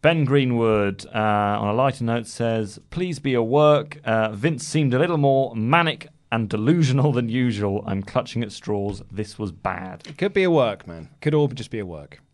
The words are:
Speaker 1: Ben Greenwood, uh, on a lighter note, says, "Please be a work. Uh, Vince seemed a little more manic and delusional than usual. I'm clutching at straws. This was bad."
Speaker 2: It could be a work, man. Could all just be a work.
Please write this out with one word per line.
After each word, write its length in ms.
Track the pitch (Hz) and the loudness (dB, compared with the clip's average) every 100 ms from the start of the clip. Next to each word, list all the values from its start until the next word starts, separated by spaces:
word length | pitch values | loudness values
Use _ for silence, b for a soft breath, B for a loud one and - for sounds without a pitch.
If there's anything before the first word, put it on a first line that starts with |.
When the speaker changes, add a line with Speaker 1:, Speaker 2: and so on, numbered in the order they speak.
Speaker 1:
Ben 240 | 151 165 135 | 2 2 2
Greenwood, 800 | 143 131 120 113 107 101 98 - | 2 2 2 2 2 2 -2 -6
uh, 40 | 107 107 104 104 104 | -2 0 2 2 0
on 80 | 107 | 0
a 60 | |
lighter 300 | 107 135 131 | 2 0 0
note, 240 | 117 117 113 | -2 -2 -4
says, 520 | - 117 113 107 - _ | -4 -2 -2 -4 -10 _
"Please 280 | - 185 147 | -6 -4 -4
be 140 | 139 | 0
a 80 | 127 | 0
work. 580 | 113 139 151 147 113 - 117 | 2 4 6 4 2 -10 -2
Uh, 260 | 113 110 | 0 0
Vince 340 | 107 143 139 - | 0 -2 -2 -2
seemed 280 | 156 143 | 0 2
a 60 | 127 | 2
little 180 | 170 165 | 2 2
more 380 | 143 135 131 113 | 2 2 0 -2
manic 520 | 110 165 170 123 - _ _ | 2 2 2 -4 -10 _ _
and 160 | 113 110 | -4 -2
delusional 600 | 107 110 170 143 135 147 | -2 2 4 4 4 2
than 180 | 123 117 | 2 0
usual. 540 | 120 123 101 101 101 - | 0 0 0 -2 -2 -4
I'm 160 | 95 | -6
clutching 400 | 98 131 120 117 | -2 -4 -4 -6
at 80 | 110 | -6
straws. 500 | - - 104 101 98 - | -8 -6 -4 -4 -8 -12
This 280 | 92 107 - | -10 -10 -8
was 120 | 104 | -10
bad." 520 | 87 98 90 92 92 - | -6 -6 -6 -10 -14 -18
Speaker 2:
It 100 | 151 | -6
could 160 | 196 | -2
be 100 | 202 | 0
a 80 | 185 | 2
work, 360 | 170 113 98 - | 4 2 -2 -12
man. 220 | 82 80 _ | -16 -16 _
Could 120 | 151 | 0
all 140 | 151 147 | 2 0
just 240 | 131 113 | -2 -8
be 80 | 113 | -8
a 60 | 95 | -8
work. 360 | 80 71 67 _ | -12 -16 -20 _